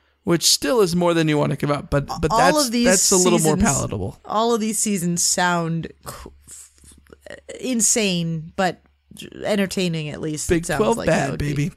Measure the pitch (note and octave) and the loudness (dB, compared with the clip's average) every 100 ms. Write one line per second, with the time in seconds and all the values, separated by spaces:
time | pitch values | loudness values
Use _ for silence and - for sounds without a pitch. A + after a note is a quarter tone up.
0 | _ _ - E3+ - - C#4+ B3 F#3 F3 | _ _ -2 0 2 0 2 2 2 2
1 | F3 E3 D#3 D3 C#3+ D3 D3+ C#3+ - C#3+ | 2 2 2 2 0 -2 -2 -4 -2 -2
2 | C#3 C3+ D#3+ A3+ C4 D4+ C4+ A#3+ A#3+ - | -2 -4 0 2 4 4 2 2 4 4
3 | - F#3+ F3+ E3+ D#3 D3+ G#3+ C#3 A#2 - | 4 4 4 4 4 2 2 2 -2 -4
4 | F#2+ - - G#3 A#3 A#3 A3 G#3+ G#3+ G3 | -6 -10 -4 0 0 0 -2 -2 -2 -2
5 | F3 F3 - - F3+ F3 E3 E3 - - | -2 0 0 2 2 2 0 -4 -6 -14
6 | - - - - - - - _ - - | -18 -16 -18 -20 -20 -20 -20 _ -20 -20
7 | - - - - - - C4 A#3+ - A#3+ | -20 -20 -20 -20 -16 -8 -4 0 2 2
8 | G#3 F3 E3 D#3+ E3 - F#3 - _ _ | 2 0 -2 -6 -6 -2 -2 -2 _ _
9 | _ - - C2+ C2 G#3 F#3+ - F3+ E3 | _ -18 -16 -8 -2 0 0 0 -2 -2
10 | D3+ - D#3+ D3+ - E3+ E3+ D3 A2 A#2 | -6 -6 -6 -4 0 0 0 0 0 0
11 | - D#3+ C#3 C3+ C#3+ C#3+ D#3 | 2 0 0 -4 -4 -2 -4